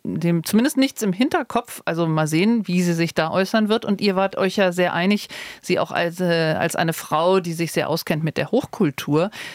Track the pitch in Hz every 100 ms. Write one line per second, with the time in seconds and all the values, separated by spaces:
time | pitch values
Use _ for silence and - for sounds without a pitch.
0 | - - 170 170 160 208 247 - 269 -
1 | 208 180 269 359 262 233 - - - 165
2 | 170 156 156 156 202 233 190 180 175 165
3 | 165 - 160 185 190 226 214 226 - 202
4 | 202 190 196 - 190 185 185 175 175 165
5 | 180 208 - - - - - 180 160 -
6 | 170 170 180 165 160 156 170 - 165 160
7 | - 156 170 190 175 165 170 - 147 165
8 | - 160 160 - 147 - - - 170 -
9 | - 147 185 - -